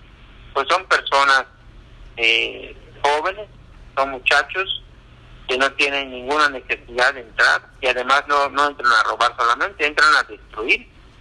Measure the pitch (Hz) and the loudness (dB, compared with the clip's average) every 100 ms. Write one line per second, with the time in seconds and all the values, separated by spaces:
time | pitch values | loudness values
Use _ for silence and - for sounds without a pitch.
0 | - - - - - - 139 180 190 151 | -20 -20 -20 -20 -8 -6 0 0 2 0
1 | - 143 139 135 123 - - - - - | 2 2 4 4 2 -10 -20 -20 -20 -20
2 | - - 117 113 113 - - - - - | -20 -2 0 2 -2 -8 -16 -20 -20 -4
3 | 143 151 170 196 208 - - - - - | 0 0 -2 -6 -12 -20 -20 -20 -10 -4
4 | 135 131 - 143 147 185 190 - - - | -4 -4 0 0 0 -4 -6 -8 -12 -20
5 | - - - - - 127 135 - 139 139 | -20 -20 -20 -20 -6 -2 0 0 -2 -2
6 | 139 127 123 151 147 135 - 117 - 120 | -6 -10 -4 0 0 0 -6 -8 -6 0
7 | 123 135 117 - 131 - - - 127 123 | 0 0 -8 0 2 2 -4 -6 -4 -2
8 | 123 139 143 143 139 135 147 139 123 113 | 0 0 2 0 0 0 -2 0 2 2
9 | 107 110 120 120 117 123 180 - 151 151 | 2 0 0 0 0 0 -2 -4 -4 2
10 | 151 147 123 104 - 107 117 214 240 - | 4 4 0 -8 -16 -10 -6 -6 -8 -20
11 | - - | -20 -20